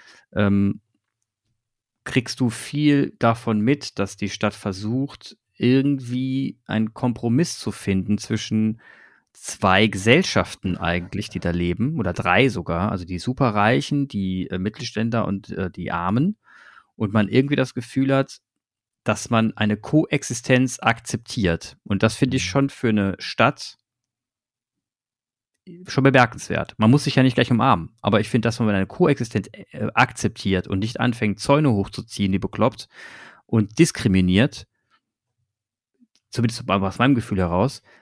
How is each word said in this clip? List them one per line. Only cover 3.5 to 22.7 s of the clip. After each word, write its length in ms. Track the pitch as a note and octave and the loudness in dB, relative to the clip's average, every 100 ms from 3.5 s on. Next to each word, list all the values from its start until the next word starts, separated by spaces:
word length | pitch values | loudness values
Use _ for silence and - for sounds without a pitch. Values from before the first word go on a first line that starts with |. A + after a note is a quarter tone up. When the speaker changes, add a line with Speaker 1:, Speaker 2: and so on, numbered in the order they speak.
| G#2+ | 0
Speaker 1:
mit, 400 | G#2+ C#3+ - - | 0 -2 -4 -6
dass 160 | G2 - | -6 -6
die 120 | G2+ | -8
Stadt 260 | - G#2 | -4 -4
versucht, 800 | - G#2+ F#2 G#2+ B2 C#3 - - - _ | -4 -8 -6 -4 -4 -4 -8 -20 -20 _
irgendwie 1040 | - B2 C3 C#3 C#3 B2 B2 C3 C3 C3+ - | -2 2 4 2 -2 -4 -6 -4 -4 -4 -8
einen 300 | - A2 A2 | -6 -4 -4
Kompromiss 640 | - B2+ A#2 A#2+ A#2+ C3+ - | -2 -4 -2 0 0 0 -4
zu 100 | - | -8
finden 480 | G#2 - F#2+ F#2+ G#2 | -6 -2 -2 0 -2
zwischen 640 | - A2 - A2 A2 A2 - - - _ _ | -2 -6 -2 -2 -2 -4 -12 -20 -20 _ _
zwei 540 | _ - - G2 F#2+ A2 | _ -14 -2 2 4 4
Gesellschaften 920 | F#2+ G2+ C#3 - - F2 - F#2+ F2 | 2 4 4 4 0 -2 -4 -4 -2
eigentlich, 540 | E2+ F2 F2 F#2+ - | -2 -2 -4 -6 -6
die 80 | F2+ | -4
da 140 | F2 | -2
leben, 480 | F2 F2 F2 A#2+ D#3+ | 0 0 0 -2 -2
oder 120 | F#2+ | -4
drei 360 | F2 F2+ F#2 C3 | -2 2 4 4
sogar, 420 | G2+ E2+ E2+ G2+ | 0 -4 -2 -2
also 140 | F#2+ | -4
die 160 | F2 F2+ | -6 -8
Superreichen, 880 | - B2+ C3 G#2 G#2 C3+ D3 D3 C#3 | -4 0 0 2 2 2 0 -2 -2
die, 400 | G#2 F#2+ F#2 F2+ | -4 -4 -4 -4
äh, 80 | F#2+ | -4
Mittelständler 680 | F#2+ - A#2+ - A2+ A2+ F#2+ | -6 -6 -8 -4 -2 -2 -2
und, 220 | G2 - | -4 -6
äh, 200 | - F#2 | -6 -6
die 220 | - F2 | -6 -6
Armen. 440 | F2 F2 A2 E3+ G#3+ _ - - - _ - | -4 0 0 0 -2 _ -20 -20 -20 _ -6
Und 160 | G#2+ | -2
man 160 | A2 G#2 | 0 2
irgendwie 260 | A2+ C#3 | 2 2
das 180 | C#3+ B2+ | 0 -2
Gefühl 400 | - A#2 - C3+ | -6 -6 -2 2
hat, 280 | C3+ C3+ - _ _ _ _ _ _ | 2 0 -8 _ _ _ _ _ _
dass 260 | - G#2 - | -4 -4 0
man 260 | A#2 A2+ - | 0 2 0
eine 200 | G#2+ G#2 | -2 -2
Koexistenz 1040 | - D3+ - D3 - A#2+ - B2+ C3 - | 0 0 2 -2 -4 -6 0 2 2 -2
akzeptiert. 960 | - A#2 - A2+ - - F2+ E2 - - | -2 -2 -4 -8 -6 -2 0 -2 -6 -14
Und 180 | - G2+ | -4 0
das 140 | A2 - | 0 0
finde 220 | C3 B2+ | -2 -2
ich 80 | - | -2
Speaker 2:
Mhm. 20 | |
Speaker 1:
schon 220 | C#3 C#3 | -2 -2